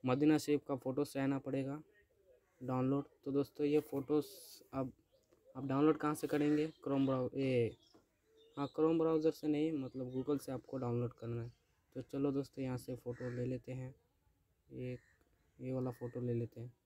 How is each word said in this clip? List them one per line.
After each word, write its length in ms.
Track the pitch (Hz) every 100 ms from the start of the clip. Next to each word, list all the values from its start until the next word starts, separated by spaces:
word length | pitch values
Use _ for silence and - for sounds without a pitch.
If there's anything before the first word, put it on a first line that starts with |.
मदीना 340 | 127 131 147 151
शरीफ 260 | - 147 -
का 80 | 135
photos 360 | 131 135 143 139
रहना 200 | 135 139
पड़ेगा 420 | 135 135 135 147 - _ _ _ _ - _ _
Download। 440 | 123 127 131 139 143 _ -
तो 60 |
दोस्तों, 340 | 139 139 - 147
ये 140 | 151
photos 440 | 147 139 135 151 143 - - - -
आप, 180 | 135 131 - _ _ _ _ _ 131
आप 100 | 135
download 320 | 135 151 151
कहाँ 180 | 151 151
से 120 | 147
करेंगे? 400 | 147 147 151 156 -
Chrome 260 | - 139 135
ब्राउ-, 220 | 131 127 135
ये, 420 | 135 127 113 - _ - _ _ _ _ - -
हाँ, 100 | 143
Chrome 300 | - 156 165
browser 320 | 160 160 156
से 160 | 156 156
नहीं, 240 | 147 156 156
मतलब 360 | 131 131 127
Google 280 | 131 127 143
से 100 | -
आपको 260 | 127 - 131
download 340 | 123 120 120
करना 280 | - 117 117
है। 100 | 117 - _ _ _ 131
तो 60 |
चलो 280 | - 139 143
दोस्तों, 320 | 139 135 -
यहाँ 140 | 131 127
से 160 | - 123
photo 340 | - 120 123
ले 160 | 123 123
लेते 260 | 127 127
हैं, 200 | 127 131 135 _ _ _ _ _ _ _
एक 300 | 127 127 127 _ _ _ _ _ _
ये 120 | 127
वाला 200 | 131 127
photo 300 | 120 123 123
ले 120 | 123
लेते 280 | 117 117 -
हैं। 120 | 120 -